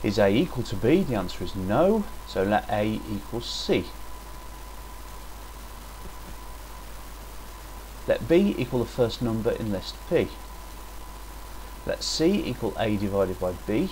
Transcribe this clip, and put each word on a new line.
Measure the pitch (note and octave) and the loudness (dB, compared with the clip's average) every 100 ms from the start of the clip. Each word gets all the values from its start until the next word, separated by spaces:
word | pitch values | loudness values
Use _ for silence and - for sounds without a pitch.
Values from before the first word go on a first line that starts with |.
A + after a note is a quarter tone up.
Is | A2+ G2+ | 2 6
A | G2+ | 6
equal | G#2 E3+ - A2 | 8 4 0 -2
to | F#2+ | 2
B? | A2 E3 | 6 6
The | F3+ A2+ | 6 0
answer | F#2 - F2 | 0 -4 -4
is | G#2 | -2
no. | F#2 A2 F3+ A3 G3+ - - | 2 4 6 4 0 -6 -6
So | - | 0
let | D#3+ D3+ - | 4 4 2
A | G#2+ G#2+ G#2+ - | 0 2 0 -2
equal | G#2 - A#2 | -6 -4 -6
C. | A#2+ - - D3+ E2 - - - - - - - - - - - - - - - - - - - - - - - - - - - - - - - - - - - - - - - - - - | -4 -6 2 2 2 -8 -10 -10 -12 -12 -12 -12 -12 -12 -12 -12 -12 -12 -12 -12 -12 -12 -12 -12 -12 -12 -10 -10 -10 -10 -10 -10 -10 -12 -10 -10 -10 -12 -10 -10 -10 -12 -12 -12 -12 -10 2
Let | - A#2+ | 2 6
B | E3+ G3+ - | 6 6 4
equal | B2+ B2+ | 0 2
the | A#2 | 0
first | - A#2 - | 2 2 2
number | A#2+ A2 G#2+ | 0 2 2
in | G#2 A2 | 0 0
list | F#2+ - - - | -2 -4 -10 0
P. | E3+ G2+ - - - - - - - - - - - - - - - - | 2 2 -2 -12 -12 -12 -12 -12 -12 -12 -12 -12 -12 -12 -10 -10 -10 -4
Let | - | -2
C | - - D#3+ G3+ - | -2 4 4 4 2
equal | A#2+ A2 - | -2 -2 0
A | A2 G#2 | 2 2
divided | G2+ G2 F#2+ F2+ | 2 4 2 2
by | F#2 E2+ - | -2 -2 0
B. | G#2+ F#3 | 0 0